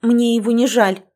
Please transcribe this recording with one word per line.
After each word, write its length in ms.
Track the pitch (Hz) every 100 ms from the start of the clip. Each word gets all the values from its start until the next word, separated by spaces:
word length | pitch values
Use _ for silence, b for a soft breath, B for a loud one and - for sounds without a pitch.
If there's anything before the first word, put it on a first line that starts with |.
Мне 360 | 233 240 240 233
его 160 | 214
не 140 | 233 247
жаль 360 | 220 202 190 _